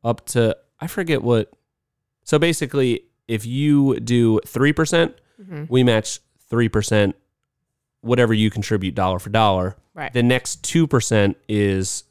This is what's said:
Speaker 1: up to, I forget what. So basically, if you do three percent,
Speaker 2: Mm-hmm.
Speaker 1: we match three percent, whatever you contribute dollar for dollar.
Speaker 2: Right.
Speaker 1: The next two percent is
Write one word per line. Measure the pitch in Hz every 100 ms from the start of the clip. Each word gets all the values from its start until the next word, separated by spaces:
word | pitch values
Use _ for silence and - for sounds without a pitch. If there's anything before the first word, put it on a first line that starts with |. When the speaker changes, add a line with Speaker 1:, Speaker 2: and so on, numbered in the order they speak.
Speaker 1:
up | 117 113 -
to, | 123 113 - _ _
I | 165
forget | - 170 147
what. | 117 117 - _ _ _ _ _ _ _
So | - 151
basically, | 165 160 139 143 131 117 _ _ -
if | 113 110
you | 131 147 143 139 -
do | 117 123 117 107 -
three | 127 139
percent, | 151 160 165 165 - _ _
Speaker 2:
Mm-hmm. | 190 156 156
Speaker 1:
we | 127
match | 123 110 - - _ _ _
three | 113 113
percent, | 107 104 107 101 - _ _ _ _ _ _ _ _
whatever | 113 123 117
you | 110 107
contribute | 110 101 107 92 78
dollar | 92 92
for | -
dollar. | 110 107 95 92 - _
Speaker 2:
Right. | - 143
Speaker 1:
The | 123
next | 120 127 - -
two | - 165 156
percent | 127 - 113 101 - -
is | 107 101 95 95 - _